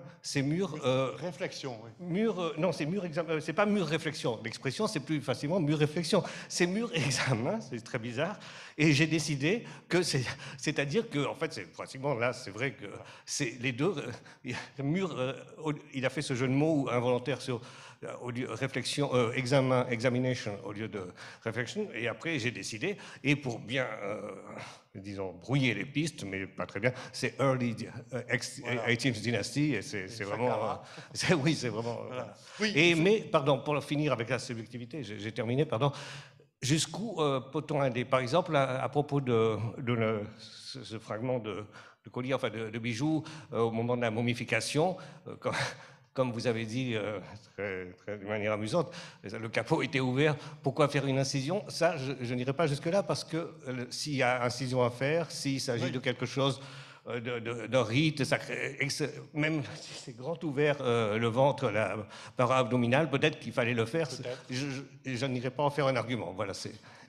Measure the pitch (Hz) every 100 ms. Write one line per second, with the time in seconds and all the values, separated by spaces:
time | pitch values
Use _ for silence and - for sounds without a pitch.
0 | - - - 143 139 165 190 151 131 131
1 | 131 135 175 175 180 - 139 113 113 113
2 | 180 175 226 180 170 151 180 - 151 196
3 | 180 151 160 160 151 160 208 202 160 160
4 | 156 139 143 - 233 - 139 123 214 156
5 | 123 156 131 120 147 190 147 156 147 175
6 | 170 196 - - - - 175 196 233 165
7 | 139 120 131 110 131 220 - 120 - 127
8 | 117 120 165 214 - - - - 156 143
9 | 160 160 151 143 147 226 - - - 170
10 | 170 139 120 - - - 156 147 139 190
11 | 220 147 123 110 160 - 85 - 90 135
12 | 139 120 123 120 98 101 135 104 101 -
13 | - - - - 127 123 131 120 160 151
14 | 117 120 - - - 117 - - 139 175
15 | 185 123 127 123 127 - 156 147 - 135
16 | 131 - 143 123 127 135 156 156 127 120
17 | 120 123 135 123 - 117 - - - -
18 | - 120 123 120 113 110 135 131 120 -
19 | 143 127 117 127 123 139 131 127 120 117
20 | 127 123 127 127 - 101 98 104 110 104
21 | 90 - - - 117 113 120 208 202 120
22 | 113 110 165 151 117 110 98 113 160 202
23 | - - 156 147 135 110 98 131 123 107
24 | 101 104 101 95 101 107 - - _ 104
25 | 98 98 95 90 87 143 131 101 95 143
26 | 160 - 98 95 95 - 90 101 123 -
27 | - - 123 - 139 127 120 107 101 113
28 | - 123 - 123 - - 113 123 117 120
29 | 135 107 107 113 101 143 151 110 95 104
30 | 92 - 101 107 123 110 110 92 - -
31 | - - - 180 139 151 123 107 117 110
32 | 110 127 110 101 - - 214 147 170 165
33 | 180 214 - 160 139 135 147 147 127 147
34 | 151 120 117 123 - 117 107 120 117 160
35 | 104 104 107 110 110 127 151 110 143 -
36 | - - - - _ _ 127 156 - 165
37 | 226 170 151 135 131 156 - 147 135 120
38 | 117 131 123 165 175 147 135 127 123 147
39 | 143 143 127 117 113 107 107 - 123 120
40 | 110 110 107 - - - - 131 110 113
41 | - 107 127 127 107 98 104 - - -
42 | - 123 127 131 117 107 110 113 117 117
43 | 151 156 156 - - 110 117 113 117 123
44 | 120 110 120 120 117 113 - 143 180 180
45 | - - - 110 117 139 135 - - -
46 | _ - 127 113 120 113 110 117 127 110
47 | 101 101 87 107 - - 101 92 90 90
48 | - 104 98 107 104 104 107 170 170 -
49 | - - 101 113 113 117 117 160 135 135
50 | 131 127 151 143 - - 139 123 143 143
51 | 135 131 135 139 135 196 143 - 165 165
52 | 131 127 120 123 123 139 160 139 165 196
53 | 175 147 - 160 170 - 131 127 123 -
54 | 151 135 123 127 123 117 131 127 120 123
55 | 135 165 160 - 143 135 127 120 120 123
56 | 127 120 127 139 135 127 - - - -
57 | - 120 120 120 113 120 107 127 110 120
58 | 156 147 127 127 - 123 123 135 139 -
59 | 139 139 127 151 156 156 107 - - -
60 | - 113 131 170 170 135 147 143 127 117
61 | 110 110 127 123 139 135 123 104 101 107
62 | 101 - - - 123 131 117 123 120 135
63 | 160 131 156 147 117 120 117 120 110 165
64 | 156 127 123 127 - 127 143 135 139 -
65 | 131 120 135 123 123 - 147 147 135 127
66 | 110 123 85 92 101 92 - - - -